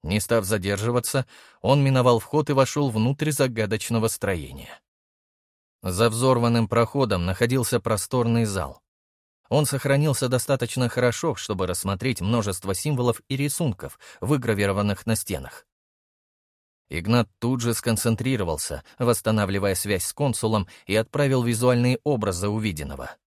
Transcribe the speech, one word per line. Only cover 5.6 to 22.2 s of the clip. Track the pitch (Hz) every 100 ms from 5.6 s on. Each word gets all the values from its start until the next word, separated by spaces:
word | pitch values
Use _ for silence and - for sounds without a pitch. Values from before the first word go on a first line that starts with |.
| _ _
За | 95 90 117
взорванным | 113 131 123 117 117 110
проходом | 117 117 143 127 95 87
находился | 92 120 131 120 120
просторный | - 107 - 127 117 117
зал. | 110 95 69 - _ _ _ _ _ _ _
Он | 151 151
сохранился | 139 139 139 151 131 131
достаточно | 127 - 135 120 - 120
хорошо, | - 123 117 165 117
чтобы | - 98 90
рассмотреть | 87 98 98 127 120
множество | 92 120 104 95 95 95
символов | 151 135 123 113 _
и | 135
рисунков, | 143 - 160 - 67 - - -
выгравированных | 107 147 120 104 101 98 101 98 -
на | 110
стенах. | - 82 65 - _ _ _ _ _ _ _ _ _ _ _ _ _
Игнат | 85 85 120 110 _
тут | 117 127
же | 120
сконцентрировался, | 113 - 110 117 110 123 127 87 76 - 69 - _
восстанавливая | 120 113 - 110 98 98 98 92
связь | 101 95 -
с |
консулом, | - 147 117 110 107 92 - -
и | 104
отправил | 110 - 143 131
визуальные | 120 113 123 123 123 127
образы | - 135